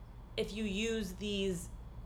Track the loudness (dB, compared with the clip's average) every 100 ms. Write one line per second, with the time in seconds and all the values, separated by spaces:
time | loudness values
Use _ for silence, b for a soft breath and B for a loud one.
0 | -12 -12 -6 -2 0 2 2 2 4 2
1 | 0 0 0 4 4 2 -2 -8 -10 -10